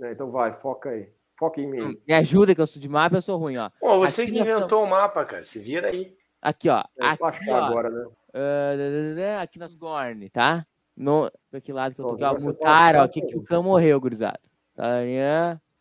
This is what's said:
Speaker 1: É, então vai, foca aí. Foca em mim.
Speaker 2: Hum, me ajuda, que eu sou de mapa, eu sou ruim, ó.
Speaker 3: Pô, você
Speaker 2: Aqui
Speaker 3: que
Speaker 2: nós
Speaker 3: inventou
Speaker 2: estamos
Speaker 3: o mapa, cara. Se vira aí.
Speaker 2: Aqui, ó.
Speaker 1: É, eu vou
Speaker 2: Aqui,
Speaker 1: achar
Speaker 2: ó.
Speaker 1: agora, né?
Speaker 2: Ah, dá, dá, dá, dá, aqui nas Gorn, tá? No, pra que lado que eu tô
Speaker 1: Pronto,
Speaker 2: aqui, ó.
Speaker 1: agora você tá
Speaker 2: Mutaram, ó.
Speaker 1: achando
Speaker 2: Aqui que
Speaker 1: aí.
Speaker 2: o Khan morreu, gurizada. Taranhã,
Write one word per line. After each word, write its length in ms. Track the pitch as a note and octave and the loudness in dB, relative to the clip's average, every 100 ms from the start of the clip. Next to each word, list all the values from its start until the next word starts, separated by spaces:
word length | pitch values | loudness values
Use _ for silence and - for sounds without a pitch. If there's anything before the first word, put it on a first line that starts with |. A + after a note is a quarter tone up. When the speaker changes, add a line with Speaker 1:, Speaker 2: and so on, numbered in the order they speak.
Speaker 1:
É, 120 | A#2+ | -12
então 180 | A2+ C3+ | -10 -6
vai, 220 | B2+ A2+ | -2 -2
foca 360 | - C3+ B2+ C#3 | -4 -10 -8 -8
aí. 200 | A2 F#2+ _ _ _ | -10 -12 _ _ _
Foca 220 | D#3+ D3+ | -4 -4
em 80 | C#3+ | -6
mim. 120 | C3 | -6
Speaker 2:
Hum, 160 | G#2+ A2 - | -6 -8 0
me 60 | |
ajuda, 420 | D#3+ D3+ F#3 G3+ D#3+ | 2 4 6 6 4
que 60 | |
eu 40 | D#3 | 0
sou 160 | C#3+ | -4
de 60 | C#3 | -4
mapa, 300 | D3+ E3+ F#3 | 0 2 0
eu 40 | |
sou 160 | G3+ F3 | -2 -4
ruim, 200 | D#3 B2 | -4 -6
ó. 120 | G#2+ - | -8 -4
Speaker 3:
Pô, 200 | B3 F#3+ | 2 4
você 220 | F#3 - | 4 0
Speaker 2:
Aqui 80 | A#3 | -2
Speaker 3:
que 80 | A3 | 0
Speaker 2:
nós 80 | A3 | 0
Speaker 3:
inventou 160 | A3 F3+ | 0 2
Speaker 2:
estamos 220 | G#3+ G3+ | 2 2
Speaker 3:
o 20 | |
mapa, 360 | F#3+ G3+ F3 C3 | 2 2 0 -6
cara. 180 | F#2 | -8
Se 160 | E2+ A2 | -12 -14
vira 300 | G#2 D#3+ F#3+ | -8 -4 -2
aí. 260 | F3+ F#3+ _ _ _ | -4 -8 _ _ _
Speaker 2:
Aqui, 280 | - - E3 | -6 0 2
ó. 100 | A#2+ | 2
Speaker 1:
É, 320 | - - B2+ | -2 -2 0
eu 60 | D3+ | 0
vou 100 | D#3+ | -2
Speaker 2:
Aqui, 100 | D3+ | -4
Speaker 1:
achar 180 | G#3 - | -2 -2
Speaker 2:
ó. 40 | C3+ | 0
Speaker 1:
agora, 240 | A#2 A#2 | -2 -4
né? 160 | A#2 A#2 _ _ | -8 -12 _ _
Speaker 2:
Ah, 420 | C3 C#3+ C#3+ C#3+ C#3+ | -6 -4 -2 -2 -4
dá, 120 | C#3+ | -4
dá, 200 | D3 D3+ | -4 -6
dá, 260 | D#3+ G3+ G#3 | -6 -6 -6
dá, 60 | |
aqui 180 | F3 E3+ | -8 -14
nas 160 | E3+ E3 | -20 _
Gorn, 540 | E3 D3+ B2 A2 G2 | -10 -6 -6 -10 -6
tá? 360 | B2 C3+ E3 D#3+ _ _ - | 0 2 0 -6 _ _ -6
No, 340 | C#3 D3+ C3+ - _ | 0 0 0 -6 _
pra 80 | C3+ | -16
que 140 | - | -12
lado 200 | C3+ C3 | -8 -6
que 80 | C3 | -6
eu 60 | B2+ | -6
tô 80 | A2+ | -2
Speaker 1:
Pronto, 80 | |
Speaker 2:
aqui, 0 | |
ó. 40 | C#3 | -2
Speaker 1:
agora 100 | C#3+ | -2
você 140 | C#3+ | -4
tá 140 | - D#3 | 0 6
Speaker 2:
Mutaram, 300 | D#3 E3+ D3+ | 8 8 8
ó. 40 | |
Speaker 1:
achando 60 | C3+ | 4
Speaker 2:
Aqui 100 | D#3 - | 0 -6
que 60 | - | -8
Speaker 1:
aí. 40 | |
Speaker 2:
o 40 | |
Khan 180 | G#2 E3+ | -2 0
morreu, 380 | F#3 F#3 D#3+ C#3 | 4 4 6 4
gurizada. 400 | B2+ A2 G#2+ - _ _ _ - | 0 -4 -4 -6 _ _ _ -8
Taranhã, 840 | A#2 B2 B2 C3 C#3 D#3+ E3+ E3 _ _ | -4 -2 -2 -2 0 0 -2 -4 _ _